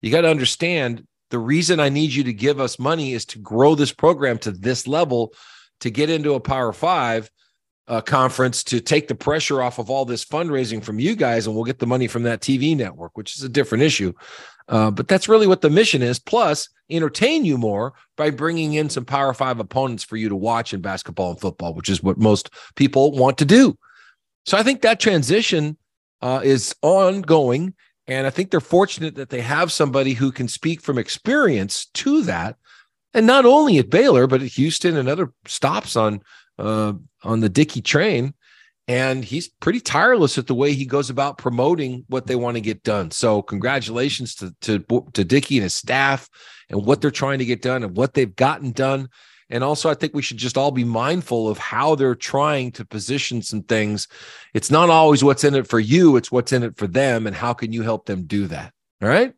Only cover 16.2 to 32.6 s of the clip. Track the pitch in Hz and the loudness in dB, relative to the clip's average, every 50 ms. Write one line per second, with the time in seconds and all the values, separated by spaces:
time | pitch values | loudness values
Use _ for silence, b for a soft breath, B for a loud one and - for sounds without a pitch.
16.2 | _ - - 233 226 165 147 - - - _ _ _ _ 156 165 160 147 - - | _ -2 0 2 2 2 0 -2 -6 -12 _ _ _ _ -4 -2 -2 -2 -2 0
17.2 | 208 262 311 330 277 175 143 123 117 107 101 101 110 135 b b b b _ - | 0 2 2 2 2 0 0 0 0 -2 -2 -2 -4 -6 b b b b _ -2
18.2 | 151 151 143 123 147 165 170 165 160 151 151 151 156 147 - 147 120 117 135 139 | -2 -2 -2 -2 -4 -4 -2 -2 -4 -2 -2 -2 -2 -2 -4 -8 -8 -4 -2 0
19.2 | 139 139 127 - 139 131 127 117 107 92 - 131 135 131 117 107 - - 110 113 | 0 0 0 -2 -2 -2 -2 -4 -6 -6 -4 -4 -2 -2 -4 -8 -10 -10 -8 -6
20.2 | 110 107 101 95 92 113 117 113 117 - - 98 85 98 95 92 - - 87 - | -4 -4 -4 -4 -2 -2 -2 -2 -4 -6 -8 -8 -8 -8 -8 -8 -10 -12 -8 -6
21.2 | 95 90 87 - - 95 87 _ 87 85 82 80 78 - 98 82 - 95 92 - | -6 -6 -6 -6 -6 -8 -8 _ -10 -10 -10 -8 -4 -4 -4 -2 -2 -2 0 2
22.2 | 107 107 104 95 - - B B B B B - 139 135 - 135 135 151 143 135 | 4 4 4 2 0 -8 B B B B B 0 0 2 4 4 2 2 4 4
23.2 | 127 131 135 - 151 139 190 240 269 208 - _ b b b b b b b b | 2 2 2 2 4 6 8 8 8 6 2 _ b b b b b b b b
24.2 | _ _ _ _ _ - - 196 220 240 277 - - 220 226 220 - 220 196 165 | _ _ _ _ _ -2 0 2 2 2 0 2 2 2 2 4 2 2 2 2
25.2 | 139 117 170 214 226 - - 160 151 151 156 _ _ _ _ _ _ _ _ _ | 2 2 0 0 2 0 0 0 -2 -2 -6 _ _ _ _ _ _ _ _ _
26.2 | - 127 127 135 - 135 135 127 98 - - _ - 151 180 190 196 180 190 202 | -4 -4 -4 0 4 4 4 4 2 -4 -8 _ 2 4 4 6 4 4 2 0
27.2 | 185 147 160 160 143 123 123 135 170 190 185 _ _ _ _ _ _ - 131 135 | 2 4 4 4 4 2 0 0 -2 -6 -8 _ _ _ _ _ _ -6 -4 -2
28.2 | 135 135 131 - 151 190 - 160 131 - - 175 196 196 - - 160 160 - 135 | -2 -2 -2 -4 -4 0 -2 -2 -2 2 4 4 4 4 0 -8 -8 -10 -8 -10
29.2 | 135 - - 123 120 117 147 151 170 165 - - 156 143 127 139 135 131 127 113 | -12 -8 -8 -8 -4 -2 0 0 0 -2 2 0 0 2 2 0 0 0 0 0
30.2 | 131 135 127 - 127 117 - - - 160 165 160 _ - 143 123 110 - - - | -2 -2 -2 -4 -8 -8 -8 -6 -4 -6 -6 -4 _ -4 -4 -4 -4 -6 -8 -8
31.2 | _ 208 262 302 285 208 143 104 95 101 - - - _ _ - - 277 285 311 | _ 0 0 2 2 2 2 0 -2 -4 -6 -8 -10 _ _ -6 -2 0 0 0
32.2 | 247 - - 170 165 196 233 _ | 0 0 -4 -6 -6 -8 -10 _